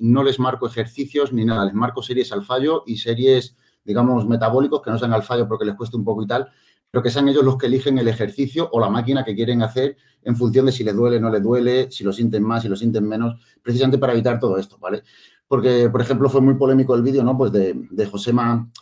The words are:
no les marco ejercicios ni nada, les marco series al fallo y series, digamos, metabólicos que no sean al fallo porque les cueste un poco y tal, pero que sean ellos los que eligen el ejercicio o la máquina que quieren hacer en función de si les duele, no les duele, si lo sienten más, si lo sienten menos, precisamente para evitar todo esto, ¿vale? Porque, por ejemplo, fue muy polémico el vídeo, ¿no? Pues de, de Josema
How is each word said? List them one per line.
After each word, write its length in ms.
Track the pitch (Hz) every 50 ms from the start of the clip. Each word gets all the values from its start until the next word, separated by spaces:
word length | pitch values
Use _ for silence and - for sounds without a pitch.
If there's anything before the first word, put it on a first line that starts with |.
no 240 | 113 117 123 139 135
les 160 | 139 131 131
marco 260 | 127 127 123 - 127
ejercicios 680 | 113 117 117 113 117 - 143 139 - - 147 143 135
ni 120 | 131 117 110
nada, 200 | 117 113 110 101
les 100 | 98 98
marco 280 | 107 120 123 120 131
series 300 | 117 - 123 127 123 -
al 100 | 107 101 101
fallo 380 | - 127 131 135 151 160 156 -
y 100 | 113 113 107
series, 580 | - 117 117 117 127 135 131 123 120 - _ _ _ _ _ _ _
digamos, 440 | 107 101 120 120 127 127 117 104 110
metabólicos 520 | 120 117 113 110 117 131 139 139 156 143
que 80 | - 120
no 80 | 110 113
sean 140 | 123 117
al 100 | 113 110 -
fallo 240 | - 123 120 120 107
porque 160 | 110 104 107
les 100 | 104 101
cueste 220 | 101 117 - -
un 80 | 113 98
poco 180 | 107 107 107
y 40 | 107
tal, 220 | 101 120 131 135 - _ _ _ _ _ _ _ _
pero 120 | - 123
que 80 | 113 120
sean 180 | 117 139 139 139
ellos 140 | 135 147
los 140 | 135 131 131
que 100 | 127 -
eligen 300 | 120 127 127 - 143 135 131
el 80 | 117
ejercicio 640 | 117 110 - 110 101 - - 139 117 123 160 170 -
o 80 | - 117
la 120 | 110 98
máquina 340 | 104 120 117 123 139 135 127
que 100 | 113 101
quieren 280 | 101 117 120 123 117
hacer 340 | 113 107 - 131 131 143 139 _ _ _ _ _
en 140 | - 120 120
función 300 | 117 123 113 104 131 131
de 60 | 135
si 120 | 131 - 113
les 100 | 107 101
duele, 240 | 104 120 123 120 113
no 120 | 110 113
les 120 | 110 104
duele, 480 | 98 110 120 123 120 120 127 127 127 131
si 140 | - - 98
lo 80 | 98
sienten 300 | 98 104 117 113 104 104 104
más, 180 | 110 117 117
si 60 | 117 107
lo 80 | 98
sienten 320 | 98 117 117 107 110 104 104
menos, 320 | 107 113 117 117 117 - _ _ _ _
precisamente 340 | - 120 120 123 135 131 135 131
para 140 | 135 123
evitar 260 | 120 113 107 123 117 117
todo 200 | 127 110 92 95
esto, 180 | 98 - _ -
¿vale? 240 | - 92 101 107 - _ _ - - - _ _ _ -
Porque, 400 | 135 120 107 127 123 120 120 117
por 100 | 117 117
ejemplo, 280 | 117 120 135 120 139 135
fue 120 | 135 135
muy 120 | 131 135 135
polémico 400 | 135 139 131 131 131 131 131 123
el 80 | 117
vídeo, 220 | 120 127 135 139 117
¿no? 120 | 123 131
Pues 140 | 127 135 104
de, 240 | 101 101 95 92 87 - - -
de 160 | 90 101 107
Josema 640 | 101 101 101 - 120 120 123 120 117 120 117 117 - - -